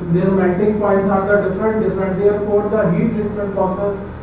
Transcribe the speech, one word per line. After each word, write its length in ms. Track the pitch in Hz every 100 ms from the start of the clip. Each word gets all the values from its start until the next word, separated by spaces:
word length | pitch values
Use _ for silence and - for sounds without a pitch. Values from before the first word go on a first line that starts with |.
| 170 170
their 160 | 196
melting 480 | 190 185 175 214 208
points 300 | 202 196 190
are 160 | 190 196
the 220 | 202 190
different, 340 | - 220 214
different. 340 | 185 185 190 185
Therefore, 520 | 202 208 202 208 202
the 220 | 220 175
heat 200 | 170 226
treatment 420 | 214 208 208 196
process 460 | 190 185 196 202 196 - -